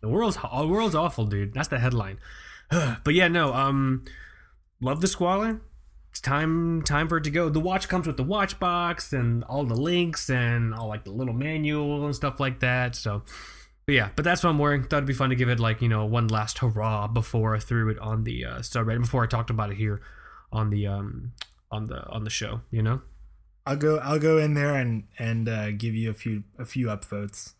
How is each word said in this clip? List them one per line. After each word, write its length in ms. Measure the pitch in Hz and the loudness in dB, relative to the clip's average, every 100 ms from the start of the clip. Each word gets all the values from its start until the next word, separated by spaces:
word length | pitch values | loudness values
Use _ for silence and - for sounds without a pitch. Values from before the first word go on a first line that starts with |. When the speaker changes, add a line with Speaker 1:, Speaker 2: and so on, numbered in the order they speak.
Speaker 1:
The 80 | 104 | 0
world's, 280 | 151 226 - | 2 2 0
the 320 | - 123 156 | -4 -2 0
world's 260 | 190 226 | 2 2
awful, 320 | 156 165 - 107 | 2 0 0 -2
dude. 260 | 101 101 | 0 -2
That's 120 | 127 156 | -2 -2
the 100 | 131 | 2
headline. 380 | 127 120 98 95 - - - - - | 2 2 -2 -8 -14 -18 -20 -20 -2
<sighs> 0 | |
But 440 | 170 147 117 - | 0 0 0 2
yeah, 120 | 165 180 | 6 6
no, 260 | 170 151 | 4 2
um, 520 | 123 139 139 135 131 - - - - - - _ _ | 2 2 2 2 0 -4 -18 -20 -20 -20 -20 _ _
love 200 | 123 139 | -4 0
the 80 | 180 | 0
squalor, 520 | - 175 196 220 220 - - - - - - | 2 2 2 0 -4 -8 -20 -20 -20 -14 -8
it's 20 | |
time, 640 | - 143 160 165 170 165 | -2 0 2 2 2 0
time 240 | 151 147 156 | 2 2 2
for 120 | 165 | 0
it 60 | |
to 60 | 151 | 0
go. 180 | 151 170 | 0 2
The 120 | 151 | 2
watch 280 | 165 185 - | 0 -2 0
comes 160 | 185 | -2
with 120 | 170 135 | -2 -2
the 80 | |
watch 340 | 135 208 196 - | -2 0 -2 0
box 540 | 180 175 175 160 - | 0 0 0 -4 -4
and 320 | 139 120 117 | 0 0 0
all 200 | 117 139 | -2 -4
the 120 | 139 113 | -2 0
links 520 | 151 175 175 151 - | 2 2 0 -2 -2
and 460 | 127 120 120 117 | 0 2 2 0
all, 140 | 110 113 | -2 -6
like, 160 | 107 | -8
the 80 | - | -8
little 200 | 104 131 | -6 -2
manual 720 | 117 147 156 151 151 147 147 147 | -2 -2 -2 0 0 0 -2 -2
and 60 | |
stuff 280 | 143 143 - | -2 -4 0
like 180 | 135 127 | -2 0
that. 380 | 127 127 123 120 | 2 2 0 -2
So, 260 | 110 101 - - - - - _ - | -4 -4 -6 -16 -16 -20 -20 _ 2
but 80 | |
yeah, 140 | 139 101 - | 4 4 0
but 80 | |
that's 180 | 151 175 | 2 4
what 80 | 175 | 4
I'm 80 | 151 | 4
wearing. 240 | 147 143 | 4 2
Thought 140 | 123 151 | 2 0
it'd 100 | 139 | 0
be 60 | |
fun 180 | 127 135 | 0 2
to 60 | 127 | 2
give 120 | 123 | 2
it, 120 | 120 | 4
like, 200 | 113 110 | 2 2
you 80 | 120 | 2
know, 160 | 110 107 | 2 2
one 200 | 117 113 | 2 2
last 320 | 107 107 - | 2 0 0
hurrah 480 | 127 107 110 107 107 | 0 2 0 0 0
before 480 | 117 110 117 110 | 0 0 0 2
I 60 | 110 | 0
threw 280 | - 117 110 | 0 0 0
it 100 | 110 | -2
on 240 | 110 110 | -4 -2
the, 200 | 110 117 120 | -2 -4 -6
uh, 120 | 120 | -8
subreddit, 440 | 120 123 113 117 | -4 -2 0 0
before 200 | 120 135 | 2 2
I 60 | 117 | 2
talked 220 | 117 113 | 0 0
about 200 | 113 104 | -2 -2
it 60 | 98 | -2
here 240 | 110 101 - - - - - | -2 -2 -6 -20 -20 -20 -8
on 200 | 113 107 | -2 0
the, 180 | 104 101 | 0 0
um, 460 | 98 101 117 120 - - _ _ | -2 -6 -8 -12 -12 -18 _ _
on 160 | 107 110 | -8 -8
the, 180 | 127 - | -8 -8
on 160 | 113 | -8
the 60 | 110 | -6
show, 320 | - 110 107 - | -4 -6 -8 -4
you 100 | 113 | 0
know? 180 | 107 127 - - - - - _ | 2 0 -4 -20 -20 -20 -20 _
Speaker 2:
I'll 120 | - 139 | -4 2
go, 220 | 151 156 | 4 2
I'll 200 | 139 151 | 2 2
go 200 | 151 160 | 6 6
in 160 | 151 | 6
there 200 | 147 143 | 2 2
and, 300 | 139 123 113 104 - | 2 0 -2 -4 -6
and, 280 | 113 113 113 | -2 0 0
uh, 220 | 113 107 | -2 -4
give 240 | 104 113 | -4 -2
you 160 | 110 113 | -2 -2
a 40 | |
few, 280 | 104 - 107 101 - | -4 -4 -4 -6 -12
a 60 | |
few 240 | 113 - 123 | -8 -2 -2
upvotes. 640 | 104 - 104 101 - - | -2 -6 -6 -6 -8 -14